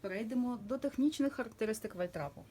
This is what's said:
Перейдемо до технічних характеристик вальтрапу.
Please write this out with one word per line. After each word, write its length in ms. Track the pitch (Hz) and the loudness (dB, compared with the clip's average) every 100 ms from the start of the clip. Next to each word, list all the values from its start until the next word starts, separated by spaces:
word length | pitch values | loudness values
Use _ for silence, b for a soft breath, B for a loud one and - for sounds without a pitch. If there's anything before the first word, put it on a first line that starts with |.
Перейдемо 560 | 196 190 226 247 247 233 | -4 -4 0 2 2 0
до 200 | 202 262 | -2 0
технічних 560 | 277 - 285 - 277 | 0 4 4 4 2
характеристик 640 | 277 226 - 214 220 214 175 | 2 -6 -2 0 0 -4 -2
вальтрапу. 480 | 180 165 143 - - | -2 -2 -6 -8 -18